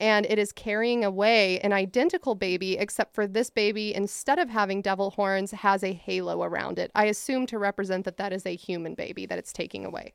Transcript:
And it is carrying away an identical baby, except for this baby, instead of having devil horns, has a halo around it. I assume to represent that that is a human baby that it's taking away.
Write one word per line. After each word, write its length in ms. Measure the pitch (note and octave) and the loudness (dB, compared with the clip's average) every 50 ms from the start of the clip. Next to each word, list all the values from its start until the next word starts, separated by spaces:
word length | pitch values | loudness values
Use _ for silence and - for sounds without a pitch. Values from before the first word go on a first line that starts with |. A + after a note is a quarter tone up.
And 240 | G#3+ A3 G#3+ G#3 G#3+ | 2 4 4 4 4
it 120 | - G#3+ | 4 2
is 140 | G#3+ G3+ G3+ | 2 2 0
carrying 540 | - - - A3 G#3 G#3+ A3+ A#3+ A#3+ A#3+ G#3+ | -4 -8 -6 -2 0 0 2 2 2 2 2
away 560 | G3+ F#3+ F#3+ G3+ A3+ A#3 A3 G3 F#3 F#3 F#3 | 0 2 2 4 6 6 6 6 4 2 2
an 100 | - G3+ | 2 2
identical 640 | G3+ G3 G3 F#3 - B3 C#4+ F4 - F4 - C4+ G#3+ | 2 2 2 2 2 2 2 2 2 0 0 -2 -2
baby, 420 | F#3 G3 F#3 F3+ F3 F#3+ F#3 F#3 | 0 0 0 0 0 0 0 0
except 380 | - G3+ G3+ - - G#3 - - | 0 -2 -2 -2 -2 -2 -2 -2
for 100 | A3 G#3 | -2 -2
this 240 | G3 F#3+ A3 B3 - | 0 0 -2 -2 0
baby, 460 | - A3+ G#3 G#3 G#3 G#3+ G#3+ G#3+ - | 0 0 2 2 0 -2 -4 -4 -2
instead 420 | G3 G3+ G3+ - - - C#4 C#4+ | -2 -2 -4 -4 -4 0 0 2
of 120 | F4+ D#4+ A#3+ | 2 0 0
having 320 | A3 A3 G3+ F#3+ G3 G3 | 0 0 0 0 0 0
devil 300 | F#3+ G3+ F#3+ F#3 G3 G3 | 0 0 0 0 -2 -2
horns, 400 | - - G3+ F#3+ G3 F#3+ G3 G3 | 0 0 0 2 2 0 -2 -4
has 300 | G#3+ G3 - G3+ G3 F#3+ | -4 0 2 2 2 2
a 120 | G3 F#3+ F#3+ | 2 -2 -4
halo 500 | E3+ - G3 F#3 F#3 F3+ F3 F3 F3 F3 | -6 -6 -4 -4 -2 -2 -2 -2 -2 -2
around 340 | E3+ E3+ - - - F3 | -2 -2 -4 -4 -4 -4
it. 140 | F3 F3+ - - | -4 -6 -2 2
I 120 | G#3+ G#3+ | 2 2
assume 400 | G#3+ G#3 - - - C4 B3+ B3+ | 2 2 0 -2 -2 0 0 0
to 100 | - A3+ | -2 -2
represent 460 | G#3+ G3+ G3+ G3 - G3 F#3+ F#3 F#3 F#3+ | -2 -2 -2 -2 -2 -2 -2 -2 -2 -4
that 140 | - F3+ | -4 -6
that 160 | - G3 G3+ F#3 | -6 -6 -6 -6
is 120 | F#3+ - | -6 -6
a 80 | F#3+ F3 | -6 -8
human 420 | - - - F3+ E3+ E3 E3 - | -6 -6 -6 -6 -6 -6 -6 -8
baby 300 | - - - - G3 F#3+ | -8 -8 -8 -8 -10 -8
that 100 | - F3+ - | -6 -6 -6
it's 140 | - - - | -8 -8 -8
taking 320 | - E3+ - - F#2+ - | -8 -8 -8 -8 -10 -10
away. 260 | - - - - - | -8 -10 -10 -12 -14